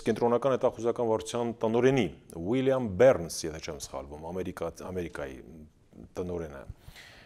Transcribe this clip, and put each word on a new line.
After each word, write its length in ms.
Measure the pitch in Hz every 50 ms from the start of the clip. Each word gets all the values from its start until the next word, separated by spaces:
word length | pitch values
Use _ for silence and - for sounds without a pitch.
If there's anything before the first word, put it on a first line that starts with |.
| - -
կենտրոնական 480 | - - 123 117 120 117 - 139 127
հետախուզական 560 | 110 - 120 - 113 110 117 113 - 120 113
վարչության 400 | 110 107 107 - - 120 120 117 110 -
տնօրենի 440 | 113 110 113 120 120 131 139 135 101 78 71 - - - - 82
Ուիլյամ 480 | 85 98 123 131 127 135 131 131 123 104 92 90 123
Բերնս, 340 | 135 123 85 82 78 - - -
եթե 160 | 80 76 80
չեմ 160 | - 85 76 69 -
սխալվում, 400 | - - - 69 71 76 76 80 82
Ամերիկա, 400 | 90 92 85 92 90 - 85 82 - - - -
Ամերիկայի 480 | 92 92 85 78 - 151 - 135 131 120 - - 82 80 76 76 _ _ _ _ - - 57 - - -
տնօրենը։ 460 | 92 87 87 85 82 73 69 67 52 - - - - - - - - - - - -